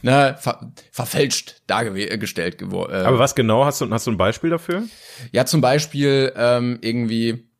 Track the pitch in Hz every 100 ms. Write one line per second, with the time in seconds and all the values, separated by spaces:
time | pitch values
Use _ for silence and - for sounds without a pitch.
0 | 120 139 135 139 - - 117 - _ -
1 | 120 - 139 - - - - 98 117 95
2 | 104 104 101 - 87 - 95 92 90 95
3 | 98 123 135 - 113 110 139 - 131 113
4 | 123 98 95 - 165 165 - 180 226 -
5 | - - 120 113 135 160 127 147 156 143
6 | 143 135 135 - 120 123 123 120 113 120
7 | 117 113 113 120 -